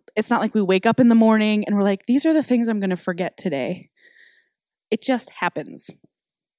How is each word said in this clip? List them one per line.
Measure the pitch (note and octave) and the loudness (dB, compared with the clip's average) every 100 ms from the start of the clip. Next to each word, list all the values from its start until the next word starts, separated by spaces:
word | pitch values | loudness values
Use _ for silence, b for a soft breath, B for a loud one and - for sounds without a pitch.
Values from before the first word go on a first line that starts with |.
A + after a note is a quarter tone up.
| - - | -8 -4
it's | A3 | -2
not | A#3 | 0
like | A3 | 0
we | A3 | -2
wake | F#3 F#3+ A3+ | 2 2 2
up | A3+ | 4
in | A#3+ | 4
the | |
morning | A3+ A3 A3 G#3+ G#3+ | 6 6 4 2 0
and | - G#3 | 0 0
we're | |
like, | G3+ G3 - | 0 -2 -2
"These | C4 D#4+ | 0 2
are | |
the | D#4 | 0
things | C4 B3 A#3 | 0 0 0
I'm | G#3+ | -2
gonna | G3 F3+ | -2 -4
forget | - F3 F3+ - | -6 -6 -6 -6
today." | F#3+ C#3 A#2+ C#3+ - _ b b b b b b _ _ - | -6 -4 -6 -8 -12 _ b b b b b b _ _ -8
It | A3 | -6
just | - B3 - - | -2 -4 -4 -6
happens. | F3+ - - - - - _ _ _ _ _ | -6 -6 -12 -10 -10 -12 _ _ _ _ _